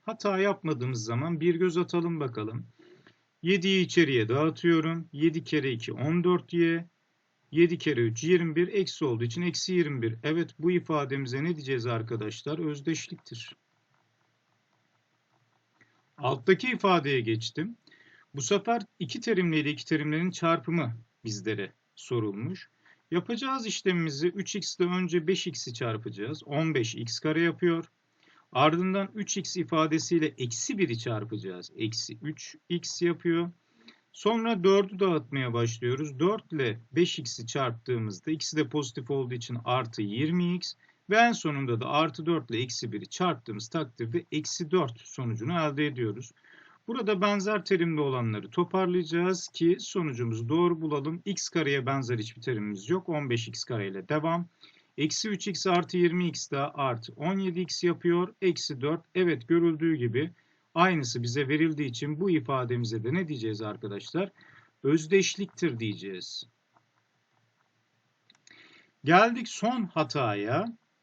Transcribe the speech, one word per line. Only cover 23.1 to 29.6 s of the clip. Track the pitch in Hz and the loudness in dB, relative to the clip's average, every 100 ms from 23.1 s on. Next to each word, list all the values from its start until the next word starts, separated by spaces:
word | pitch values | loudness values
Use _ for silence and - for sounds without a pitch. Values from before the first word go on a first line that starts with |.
Yapacağız | 170 175 233 262 262 226 | -2 -2 -4 -2 -4 -4
işlemimizi | - 190 180 160 139 175 | -2 0 0 0 0 -2
üç | 196 185 208 | -2 -6 -6
x'de | - - | -6 -2
önce | 180 180 180 175 156 | 0 0 0 0 0
beş | 180 180 | -2 -2
x'i | 127 - | -6 -8
çarpacağız. | 117 123 110 110 92 110 151 | -4 -4 -4 -6 -8 -8 -8
On | - 143 160 147 | -4 -2 0 0
beş | 113 - | 0 -4
x | 117 - | -8 -4
kare | 156 156 | 0 2
yapıyor. | 170 165 175 165 160 _ _ _ _ _ _ | 2 2 2 2 -4 _ _ _ _ _ _
Ardından | 127 151 165 185 196 196 214 | 4 6 6 2 0 -2 -6
üç | 196 202 | -4 -4
x | - | -4
ifadesiyle | 185 | -4